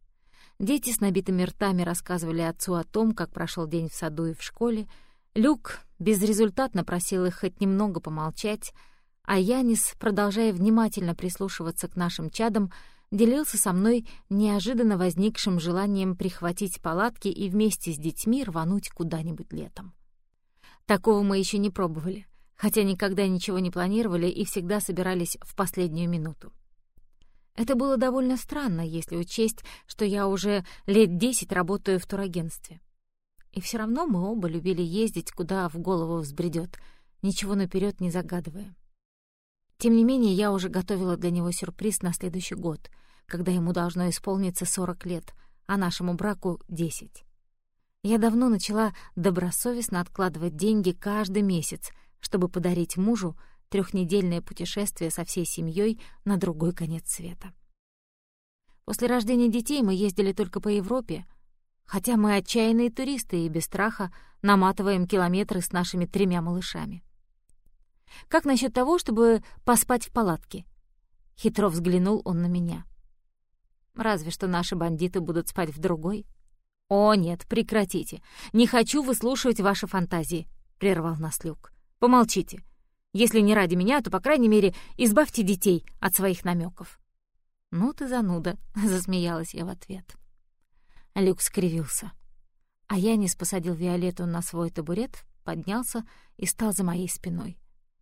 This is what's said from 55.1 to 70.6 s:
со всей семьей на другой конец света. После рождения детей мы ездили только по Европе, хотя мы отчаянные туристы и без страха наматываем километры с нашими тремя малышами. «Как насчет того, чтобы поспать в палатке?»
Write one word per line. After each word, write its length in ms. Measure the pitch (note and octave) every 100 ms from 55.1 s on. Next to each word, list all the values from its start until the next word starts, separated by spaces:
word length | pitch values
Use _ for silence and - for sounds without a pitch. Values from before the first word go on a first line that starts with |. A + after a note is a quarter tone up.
со 140 | E3 E3
всей 200 | - E3
семьей 540 | - E3 E3 G#3+ A3+ - -
на 140 | G3+ F#3+
другой 360 | F#3 D#3 E3
конец 360 | E3+ D#3+ D#3+ -
света. 420 | - E3+ F3 F#3+ - - _ _ _ _ _ _ _ _ _ _ _ -
После 220 | G#3 A#3+
рождения 420 | B3 G#3+ B3 A#3+
детей 320 | A#3 A#3 D4
мы 120 | G#3
ездили 380 | F#3 G#3 F#3 G3
только 300 | G3 G3 G3+
по 80 | G#3
Европе, 560 | G#3 F#3+ B3+ A#3+ D#3+ - - _ _ _ _
хотя 320 | - G3+ - A3+
мы 200 | G#3 G3+
отчаянные 540 | F#3+ A#3 A3+ A3+ A#3+
туристы 560 | A3+ C4 C4+ - F3 E3
и 40 |
без 160 | D#3+ -
страха 460 | G3 G#3+ - F#3 - - -
наматываем 640 | G3+ G3+ F#3 F#3+ G3 F#3+ F3+
километры 540 | G3+ F3 F#3 G#3+ F#3
с 100 | -
нашими 340 | F3+ F3 F3+ F3
тремя 360 | G3+ G3 F3
малышами. 640 | E3+ F3+ F3+ E3 G#3 F3 - _ _ _ _ _ _ _ _ _ - - -
«Как 180 | E4 C#4+
насчет 280 | B3+ C4
того, 240 | B3 B3+ F4+
чтобы 460 | - A3 A#3 A3 - - -
поспать 400 | A#3 - B3 -
в 60 |
палатке?» 540 | A#3+ G#3 D#3 - F#3+